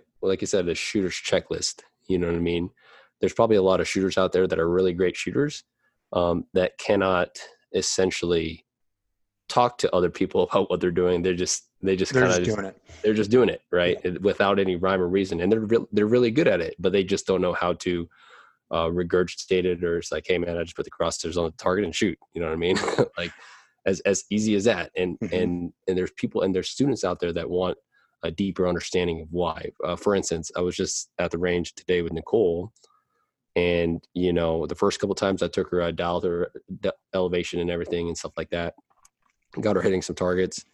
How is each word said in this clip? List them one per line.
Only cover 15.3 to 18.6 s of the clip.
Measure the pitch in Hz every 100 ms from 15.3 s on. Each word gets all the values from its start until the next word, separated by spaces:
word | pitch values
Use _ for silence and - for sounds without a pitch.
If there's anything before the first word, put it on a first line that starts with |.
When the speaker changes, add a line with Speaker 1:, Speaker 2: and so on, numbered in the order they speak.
| 85
Speaker 1:
And | 92
they're | 110
re-, | 107 113 -
they're | 104 107
really | 123 120
good | 117 165
at | 90
it, | 82 -
but | 92
they | 98
just | 92 95 -
don't | 92
know | 92
how | 85 90
to, | 85 92 87 85 _ - - - _